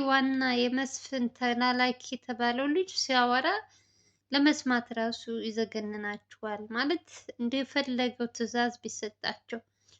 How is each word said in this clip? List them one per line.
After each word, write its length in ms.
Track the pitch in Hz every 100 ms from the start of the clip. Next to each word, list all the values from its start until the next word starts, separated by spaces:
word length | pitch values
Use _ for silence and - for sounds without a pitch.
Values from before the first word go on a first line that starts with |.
ዋና 400 | 269 269 262 262 262 240
የመስፍን 680 | 247 254 262 - - 262 240
ተላላኪ 680 | - 247 240 247 247 254 247 -
የተባለው 600 | 254 - 233 240 240 285
ልጅ 220 | 320 370 -
ሲያወራ 500 | - 254 247 247 311 415 - _ _ _ _ _ -
ለመስማት 560 | 277 294 294 254 240 240
ራሱ 300 | 226 226 233 - 226
ይዘገንናችኋል። 1200 | 220 214 214 220 208 214 208 208 - - 214 208 214
ማለት 380 | 226 277 339 - - -
እንደፈለገው 920 | - 240 269 262 285 269 247 247 - 240
ትዕዛዝ 440 | - 226 240 240 240
ቢሰጣቸው፣ 840 | 220 - 214 - 214 208 - 226 - _ _